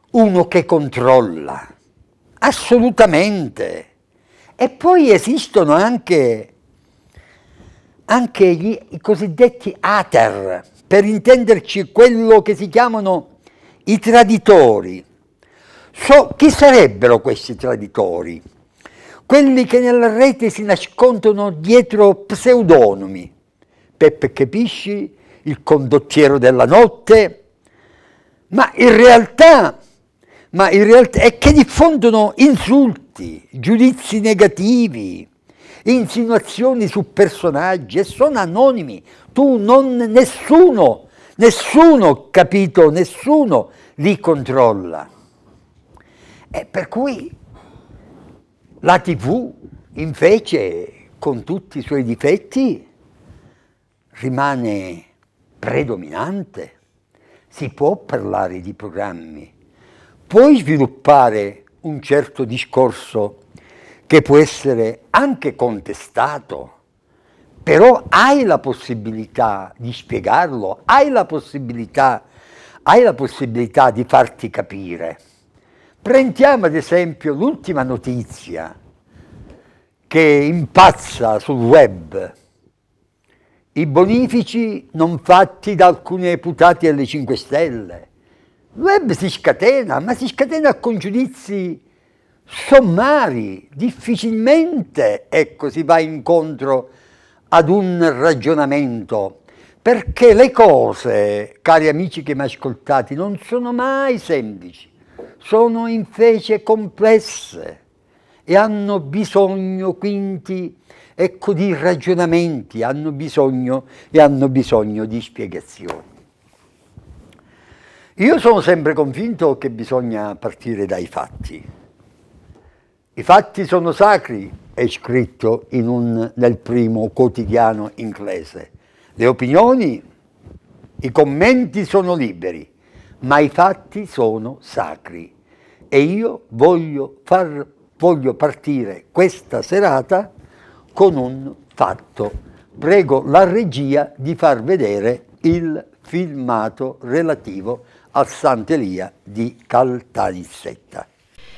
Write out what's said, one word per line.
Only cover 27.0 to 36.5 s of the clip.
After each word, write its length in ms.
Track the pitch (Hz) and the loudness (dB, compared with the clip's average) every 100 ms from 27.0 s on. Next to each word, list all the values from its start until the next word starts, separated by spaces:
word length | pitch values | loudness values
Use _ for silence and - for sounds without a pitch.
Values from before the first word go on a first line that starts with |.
| - 220 190 - _ _ _ _ _ _ _ _ _ _ - | 4 4 4 -4 _ _ _ _ _ _ _ _ _ _ -6
ma 240 | 196 254 | -2 0
in 200 | - 247 | 4 4
realtà, 840 | 214 247 233 214 - 330 285 180 - _ _ _ _ _ _ _ | 8 8 8 4 6 8 8 4 -4 _ _ _ _ _ _ _
ma 200 | 170 190 | -2 2
in 120 | 196 | 4
realtà 380 | 208 233 240 - | 8 6 6 4
è 180 | 233 - | 2 2
che 140 | 285 | 2
diffondono 800 | 294 - - 330 302 226 220 208 - | 4 2 4 2 4 2 2 0 2
insulti, 1080 | 277 240 - 277 254 175 _ - 87 80 _ | 2 2 2 2 2 -2 _ -18 -16 -16 _
giudizi 680 | 131 123 220 254 254 - 214 | -8 -2 2 2 0 -6 -4
negativi, 1080 | 220 202 208 - 196 247 226 120 98 87 - _ _ _ _ - | 0 4 2 2 0 0 0 -4 -12 -14 -18 _ _ _ _ -8
insinuazioni 1040 | 208 254 190 226 226 226 - | -2 0 0 -4 0 -2 -2